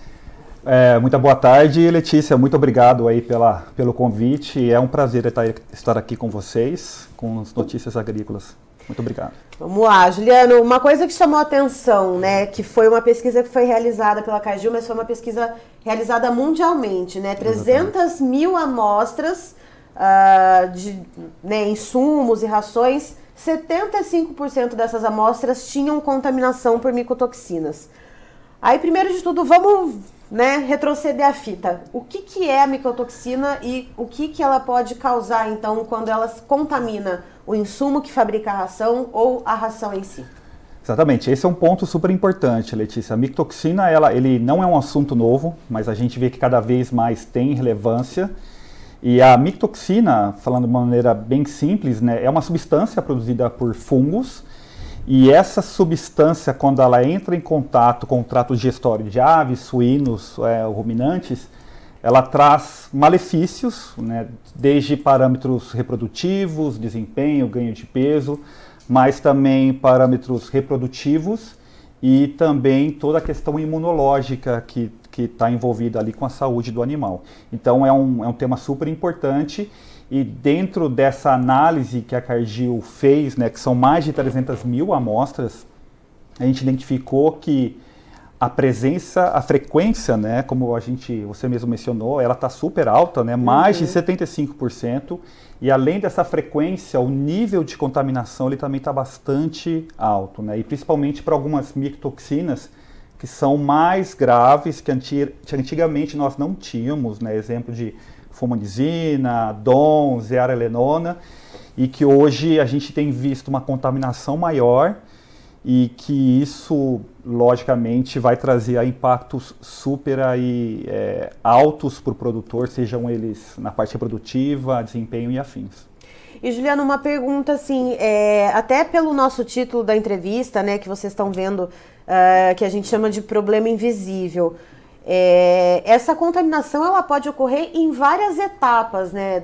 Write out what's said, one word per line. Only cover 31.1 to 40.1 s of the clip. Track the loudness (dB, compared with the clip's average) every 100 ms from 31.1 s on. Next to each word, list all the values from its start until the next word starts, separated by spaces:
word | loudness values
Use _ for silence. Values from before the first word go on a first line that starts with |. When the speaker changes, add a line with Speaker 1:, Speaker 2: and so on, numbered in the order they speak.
| 0 0
Speaker 2:
a |
fita. | 0 -8 -8 -6 -6 -8
O | -14
que | -12 -16
que | -12 -6 0
é | 2
a | 2
micotoxina | 0 -4 -6 -8 -10 -8 -4 -4 -4
e | -8 -10 -10 -12
o | -12
que | -8 -8
que | -2
ela | 0 0
pode | 0 -2 -2
causar, | -4 -2 -2 -2 -4 -4
então, | -6 -6 -6
quando | -6 -6 -4
ela | -4 -4 -8 -2
contamina | -2 -2 -4 -4 -6 -6 -8 -10 -18 -6
o |
insumo | -4 -4 -4 -2 -2
que | -2
fabrica | 0 0 0 -4
a |
ração | -6 -6 -4 -2 -2 -4
ou | 0 0 0
a | -4
ração | -4 -4 -8 -8
em | -8
si? | -10